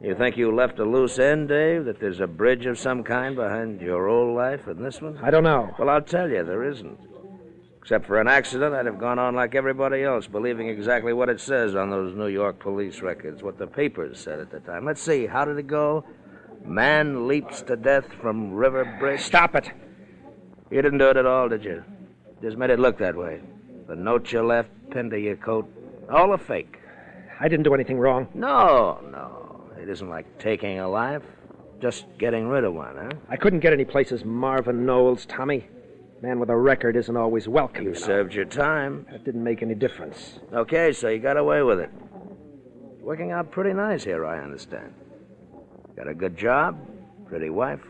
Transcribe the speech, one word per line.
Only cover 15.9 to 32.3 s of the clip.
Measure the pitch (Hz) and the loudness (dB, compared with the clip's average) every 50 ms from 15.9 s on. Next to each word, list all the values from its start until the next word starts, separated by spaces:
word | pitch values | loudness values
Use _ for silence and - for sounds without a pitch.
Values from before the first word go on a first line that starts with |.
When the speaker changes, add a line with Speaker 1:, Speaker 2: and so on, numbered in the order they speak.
| 151 156 151 - - - - - - - - - - - - | 0 -2 -4 -8 -20 -20 -20 -20 -20 -20 -20 -20 -20 -18 -12
Speaker 1:
"Man | - 85 101 117 139 151 151 151 143 139 131 117 123 | -6 0 2 4 6 6 4 4 2 0 -2 0 0
leaps | 139 147 139 - - - - | 0 0 0 -4 -12 -14 -6
to | - 127 | -4 -4
death | 113 113 131 139 139 135 - - - | 0 2 4 4 4 2 -2 -14 -6
from | - 117 107 110 110 101 92 | -4 -2 -2 -2 -4 -4 -2
river | 101 120 135 131 131 127 120 113 104 | 2 2 2 4 2 -2 -2 -4 -2
bridge." | 139 139 139 139 | -2 -2 -2 -2
Speaker 2:
Stop | - - - 175 170 170 - | -4 2 4 6 4 6 2
it. | 147 - - - - - - - - - - - - - - - - - - - - - - | 0 -2 -2 -14 -18 -20 -20 -20 -20 -20 -20 -20 -20 -20 -20 -20 -20 -20 -20 -20 -20 -16 -4
Speaker 1:
You | - 135 139 | -2 2 2
didn't | 147 139 143 | 2 4 6
do | 135 135 | 6 6
it | 135 135 | 6 6
at | 127 | 6
all, | 127 127 131 127 120 | 4 4 4 2 2
did | 117 107 104 | 0 -4 -4
you? | 104 87 85 - - - - - - - _ _ - - - | -6 -10 -10 -10 -16 -20 -20 -20 -20 -20 _ _ -20 -20 -10
Just | - 113 110 | -8 -8 -6
made | 113 127 127 | -2 2 4
it | 127 117 | 4 6
look | 127 127 110 - | 6 4 4 2
that | 107 92 82 | -2 -2 -2
way. | 82 90 85 78 82 - - - - - - - - - - | -4 -6 -8 -8 -10 -14 -18 -20 -20 -20 -20 -20 -20 -16 -14
The | - | -12
note | 85 90 104 120 120 113 - | -8 -4 0 0 0 0 -2
you | - 117 113 | -2 0 2
left, | 117 117 117 117 110 - - - - | 2 2 2 0 -2 -8 -20 -20 -10
pinned | - 127 120 117 | -8 -8 -6 -4
to | 110 104 | -4 -4
your | 104 104 101 - | -4 -4 -4 -6
coat, | - - 113 110 104 - - - - - - - - - | -4 -4 -2 -2 -2 -6 -12 -20 -20 -20 -20 -20 -12 2
all | 117 151 175 196 202 | 4 4 6 6 4
a | 180 | 0
fake. | - - 117 90 73 - - - - - - - - - - - - - - - | -2 -4 -4 -4 -4 -8 -14 -20 -20 -20 -20 -20 -20 -20 -20 -20 -20 -20 -12 -2
Speaker 2:
I | - 160 | 0 2
didn't | 160 151 151 | 2 4 4
do | 151 139 | 4 4
anything | 139 131 - 131 127 | 4 2 0 0 2
wrong. | 120 135 127 127 131 - - | 4 4 4 4 0 -4 -6
Speaker 1:
No, | - 226 262 285 254 214 185 147 127 110 92 78 - 65 69 | -6 -2 2 4 6 8 8 8 6 6 4 0 -4 -10 -16
no. | 67 69 69 62 60 - - - - - - - - - | -14 -14 -14 -14 -14 -16 -16 -16 -18 -20 -20 -20 -18 -14
It | 87 92 | -10 -10
isn't | 98 82 95 92 | -10 -8 -8 -10
like | 85 80 - - - - | -10 -12 -12 -14 -18 -6
taking | - 107 110 98 - 101 95 95 | -2 -2 -2 -2 -2 -6 -6 -4
a | 92 92 | -4 -2
life, | 95 107 117 131 143 151 - - - - - - - - - - - - | -2 -2 -2 -2 -4 -8 -10 -14 -20 -20 -20 -20 -20 -20 -20 -20 -18 -4
just | - 123 117 - - - - - | -4 -4 -4 -4 -12 -18 -8 -4
getting | - 120 | -2 0